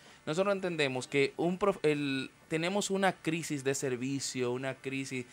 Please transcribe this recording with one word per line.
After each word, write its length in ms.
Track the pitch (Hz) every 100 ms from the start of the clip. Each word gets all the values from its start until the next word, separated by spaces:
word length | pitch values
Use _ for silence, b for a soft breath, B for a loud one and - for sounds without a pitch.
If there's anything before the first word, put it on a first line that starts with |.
| b b -
Nosotros 280 | 156 196 196
entendemos 500 | 185 165 139 127 -
que 260 | 143 135 -
un 200 | 165 180
prof-, 220 | 202 190
el, 480 | 151 147 143 135 - - -
tenemos 400 | 160 170 202 -
una 240 | 196 190
crisis 500 | 170 - 165 151 147 131
de 80 | 139
servicio, 760 | 139 123 127 139 - 131 123
una 240 | 123 135 131
crisis 500 | 135 135 131 127 123